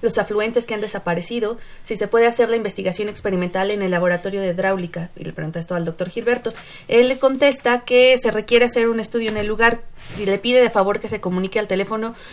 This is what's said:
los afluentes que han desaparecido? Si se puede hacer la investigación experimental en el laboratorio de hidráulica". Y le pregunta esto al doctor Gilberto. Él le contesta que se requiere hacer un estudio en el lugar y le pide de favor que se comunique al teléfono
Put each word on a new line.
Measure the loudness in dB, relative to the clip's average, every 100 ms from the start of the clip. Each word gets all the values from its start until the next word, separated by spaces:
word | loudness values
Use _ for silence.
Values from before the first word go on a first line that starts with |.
los | 0 0
afluentes | -2 -2 0 -2 -2
que |
han | -6
desaparecido? | -6 -6 -4 -4 -4 -4 -4 -6 -12 -16
Si | -8 -4
se | 0
puede | 4 4
hacer | 4 2
la | 2
investigación | -2 -4 -6 -4 -6
experimental | -4 -2 -2 -2 -2 -2
en | -2
el | 0
laboratorio | 2 2 0 -2 -4
de | -4
hidráulica". | -2 0 -2 -4 -8 -10 -10
Y | -12
le |
pregunta | -8 -8 -8
esto | -6 -4
al | -4
doctor | -6 -6
Gilberto. | -4 -2 0 -2 -8 -16 -18 0
Él | 4 4
le | 4
contesta | 2 4 2 2 0 0 4
que | 6 8 6
se | 4
requiere | 0 2 4 4
hacer | 2 0
un | 0
estudio | -2 -4 -2
en | -4
el | -4
lugar | 2 2 2 -8 -14 -14 -6
y | -2
le | 0
pide | 4 4
de | 6
favor | 4 2 0
que | -4
se | -6
comunique | -4 -2 -2 -2
al | -2
teléfono | -2 -2 -4 -6 -10 -18